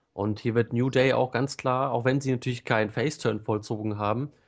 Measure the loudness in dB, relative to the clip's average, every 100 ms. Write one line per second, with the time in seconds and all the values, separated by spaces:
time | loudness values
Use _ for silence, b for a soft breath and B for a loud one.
0 | _ -4 -2 -2 0 0 2 0 2 4
1 | 4 4 0 0 -2 -2 -2 0 0 0
2 | 2 2 0 -2 -2 -6 0 0 2 0
3 | -2 -2 -2 -2 -2 -2 -2 -6 -4 -2
4 | 0 -2 -4 b